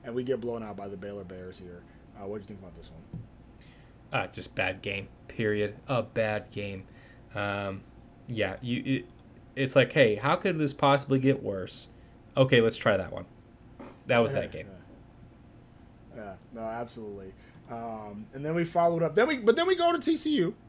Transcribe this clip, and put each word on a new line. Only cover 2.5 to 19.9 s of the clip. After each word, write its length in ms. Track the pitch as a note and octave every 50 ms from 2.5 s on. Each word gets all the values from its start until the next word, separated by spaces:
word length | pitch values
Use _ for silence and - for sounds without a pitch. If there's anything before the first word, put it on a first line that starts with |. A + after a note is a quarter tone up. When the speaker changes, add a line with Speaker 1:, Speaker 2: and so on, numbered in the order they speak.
| G#2+ F#2+
Speaker 1:
about 160 | F#2+ F2 D#2+
this 160 | E2+ - -
one? 300 | - D#2+ - - - - - - - - - - - - - - - - - - - - - -
Speaker 2:
Uh, 160 | - - G2 F#2
just 280 | - - G#2 - -
bad 260 | - G2 F#2 F#2+ G2
game, 260 | - G#2 G2 G2 F#2+ - - - - -
period. 480 | - - A#2 G#2+ G#2 G#2 G#2 G2+ G2+ - - -
A 140 | C3+ A#2+
bad 480 | A2 - - A#2+ A2+ G#2+ G#2+ G#2+ G#2 -
game. 340 | - - G2+ G2+ G2 F#2+ F#2+ - - - - - - - - - -
Um, 460 | G#2 G2+ G2+ G2+ G2+ G2+ G2 F#2+ G2+ - - - - - - - - - -
yeah, 260 | B2 G#2+ G#2 F#2 F#2+ -
you. 220 | - A#2+ A#2+ C3 -
It, 200 | - C3+ B2+ - - - - - - - - - - -
it's 200 | - C3+ C3+ -
like, 180 | C#3+ B2+ - -
"Hey, 220 | D#3+ C3+ A2+ G#2
how 200 | G2+ A2+ C#3 E3
could 220 | F#3 - G3+ F3 D#3
this 160 | D3+ C#3 C#3
possibly 460 | - - C#3 C#3 C#3 C3+ - C3+ C3+
get 220 | C3 C3+ C3+ C3+ -
worse? 440 | G#2+ G2+ F#2+ F#2 F#2 - - - - - - - - - - - - -
Okay, 240 | - C3+ C3 C3 A#2+
let's 160 | A2+ A2+ A2
try 220 | - - A#2+ G#2 F#2+
that 160 | F#2 E2+ -
one." 120 | - F#2+ - - - - - - - - - - - - - - - - -
That 120 | B2+ A#2+
was 140 | A#2 G#2+ G#2
that 120 | - -
Speaker 1:
Yeah, 180 | - - - -
Speaker 2:
game. 40 | G2+ F#2+ F2 - - - - - - - - - - - - - - - - - - - - - - - - - - -
Speaker 1:
yeah. 80 | B2 G#2+
Yeah, 100 | G2+ F#2+ F#2 - - -
no, 80 | A#2
absolutely. 720 | A2+ A2+ A2+ A#2 A#2+ A#2 - A#2+ A2 G#2 G2+ G2 F#2+ F#2 F#2+ - - - - - - -
Um, 560 | B2 A#2 A#2 A#2 A2+ A2 G#2+ G#2 G#2 G#2 G#2+ - -
and 100 | C3+ C#3+
then 120 | D3+ D#3+
we 100 | E3+ E3+
followed 380 | E3 - E3+ E3+ E3+ E3+ E3+ E3+
up. 120 | D#3+ D3
Then 120 | F3+ A3+ C#4+
we, 100 | D#4+ B3+
but 180 | G#3+ G#3 A#3
then 120 | C#4 E4+ F4+
we 80 | F#4+
go 160 | E4+ E4+ E4+